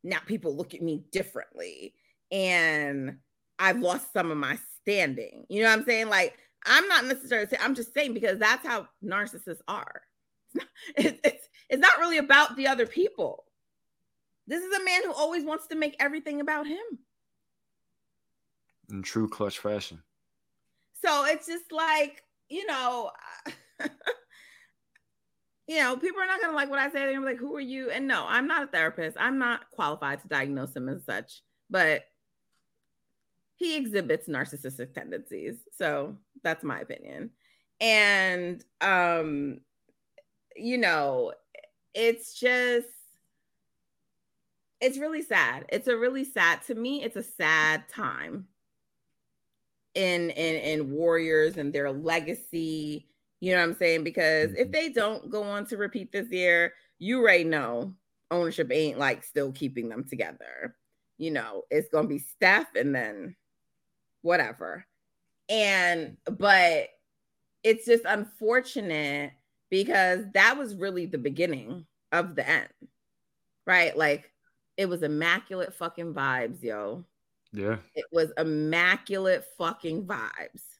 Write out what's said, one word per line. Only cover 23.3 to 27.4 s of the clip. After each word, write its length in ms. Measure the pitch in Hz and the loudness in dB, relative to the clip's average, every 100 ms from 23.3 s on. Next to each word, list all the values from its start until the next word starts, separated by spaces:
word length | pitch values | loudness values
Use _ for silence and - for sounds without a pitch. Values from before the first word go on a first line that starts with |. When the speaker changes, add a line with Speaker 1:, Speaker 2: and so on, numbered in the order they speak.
| - - - _ _ | -16 -16 -16 _ _
Speaker 1:
<laughs> 100 | 302 - - 480 _ - - - _ _ _ _ _ _ _ _ _ _ - | -8 -6 -6 -6 _ -20 -20 -20 _ _ _ _ _ _ _ _ _ _ -6
you 120 | 320 | 0
know, 180 | 262 254 | 2 0
people 240 | 330 381 | -4 -2
are 40 | 370 | -2
not 140 | 381 | 0
gonna 140 | 349 302 | -2 -2
like 140 | 277 | -2
what 100 | 277 | 0
I 80 | 277 | -2
say. 120 | 277 | -2
They're 140 | 277 | -2
gonna 120 | 269 269 | -2 -4
be 80 | |
like, 60 | |
"Who 160 | 247 | -6